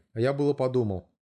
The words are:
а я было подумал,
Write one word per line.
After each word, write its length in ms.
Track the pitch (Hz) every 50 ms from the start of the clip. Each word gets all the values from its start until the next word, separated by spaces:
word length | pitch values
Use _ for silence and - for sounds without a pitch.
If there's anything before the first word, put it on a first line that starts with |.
| _ _
а 80 | - 113
я 120 | 120 135
было 200 | 139 139 143 143
подумал, 560 | 139 - 131 127 127 127 113 104 95 87 - _ _ _ _